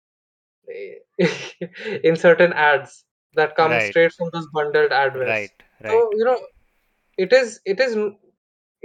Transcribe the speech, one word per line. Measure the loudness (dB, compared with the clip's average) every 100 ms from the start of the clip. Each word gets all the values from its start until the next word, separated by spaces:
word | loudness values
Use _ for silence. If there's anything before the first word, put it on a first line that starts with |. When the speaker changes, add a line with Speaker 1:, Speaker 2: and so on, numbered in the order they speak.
| _ _ _ _ _ _ -18
Speaker 1:
<laughs> | -16 -16 -18 _ -2 -2 -2 -14 -14 -14 -12 -10 -2
in | 0 4
certain | 4 6 4
ads | 4 2 2 -2 -20 _ _ _
that | -2 0 2
come | 2
Speaker 2:
Right. | 2 0
Speaker 1:
straight | 2 2
from | 0 -8
those | -8 -8
bundled | -4 -4 0 0
adwares. | 2 0 -2 -4
Speaker 2:
Right, | -4 -6 _ _ _
right. | -2
Speaker 1:
So, | 0 0
you | 0 0
know, | -2 -6 _ _ _ _ _ _ -6
it | 2
is, | 2 2 -6 -6
it | -2
is | -2 -2
m-, | -4 -8 _ _ _ _ _ _